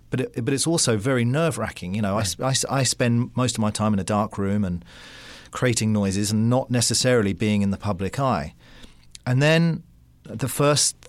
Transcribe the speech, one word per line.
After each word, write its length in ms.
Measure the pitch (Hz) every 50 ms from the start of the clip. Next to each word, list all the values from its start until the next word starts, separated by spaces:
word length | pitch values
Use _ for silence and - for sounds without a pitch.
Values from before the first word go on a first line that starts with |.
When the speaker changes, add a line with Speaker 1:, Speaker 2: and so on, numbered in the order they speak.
| - -
Speaker 1:
but 100 | - 123
it, 240 | 127 120 - 123 113
but 80 | 143 139
it's 140 | 135 -
also 280 | 160 165 160 - 127 113
very 280 | 104 95 139 135 123 117
nerve-wracking. 720 | 120 127 156 165 160 - 120 107 92 - - 87 87 95
You 80 | 110 107
know, 100 | 98 98
I 40 |
Speaker 2:
Right. 40 | 110 113
Speaker 1:
s-, 140 | 92 - -
I 120 | - 131
s-, 140 | 131 - - -
I 140 | 127 135 131
spend 480 | - - - 127 120 117 117 123 - -
most 200 | 123 127 120 117
of 40 | -
my 100 | 110 107
time 220 | 104 - 107 107 107
in 60 | 98
a 40 | 90
dark 340 | - 107 104 107 101 -
room 260 | - 98 98 101 104 101
and 220 | 92 87 82 - - - - - - - - - - - - - -
creating 400 | - - 131 127 113 - 117 110
noises 400 | 107 107 101 98 92 101 107 101
and 160 | 110 107 110
not 220 | 117 123 131 - -
necessarily 640 | 123 120 113 - 117 - - 127 127 117 101 98 95
being 300 | 80 110 107 104 101 101
in 80 | 98
the 60 | 98
public 420 | - - 101 98 87 98 90 - -
eye. 340 | 139 131 110 80 69 - - - - - - - - - - - - - - - -
And 160 | 131 123 131
then 400 | 143 156 160 165 170 165 156 - - - - - - - - _ _
the 240 | - 104 110 143
first 480 | 127 - - 147 143 147 135 - - - - -